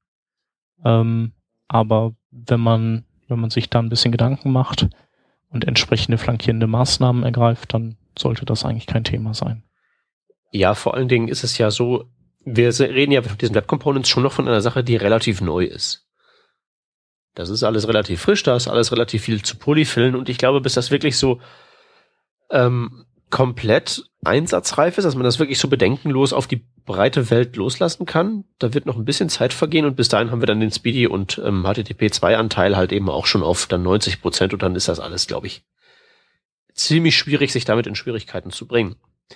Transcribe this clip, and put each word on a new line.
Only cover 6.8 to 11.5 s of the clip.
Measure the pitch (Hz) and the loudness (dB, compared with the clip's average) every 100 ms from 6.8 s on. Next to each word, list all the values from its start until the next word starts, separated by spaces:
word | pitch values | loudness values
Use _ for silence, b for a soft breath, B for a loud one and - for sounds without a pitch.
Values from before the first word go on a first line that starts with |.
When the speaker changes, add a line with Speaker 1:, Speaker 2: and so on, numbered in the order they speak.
| 127 - 127 123 | 0 2 2 2
Speaker 1:
ergreift, | 123 117 117 117 - | 0 2 2 2 -2
dann | 113 113 110 _ - | -4 -4 -12 _ -6
sollte | 131 113 | -4 -4
das | 120 110 | -4 -4
eigentlich | - 110 - | -2 -6 -2
kein | 117 | -4
Thema | 117 113 110 | -2 -4 -4
sein. | 110 - 113 _ _ _ _ _ _ _ _ _ | -4 -6 -6 _ _ _ _ _ _ _ _ _
Speaker 2:
Ja, | 101 92 | 0 2
vor | 104 - | 2 -2
allen | 135 127 | -2 0
Dingen | 120 113 | 2 0
ist | 131 | -4
es | 120 | -6